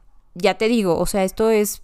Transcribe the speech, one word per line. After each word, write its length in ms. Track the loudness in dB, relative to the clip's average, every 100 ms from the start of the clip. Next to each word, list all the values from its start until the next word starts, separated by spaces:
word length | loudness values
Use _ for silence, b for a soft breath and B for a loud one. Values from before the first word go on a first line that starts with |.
| -20 -20 _ -2
ya 240 | 0 0
te 80 | 0
digo, 300 | 2 0 0
o 80 | 0
sea, 160 | -2
esto 260 | -2 0 2
es 320 | 2 0 -6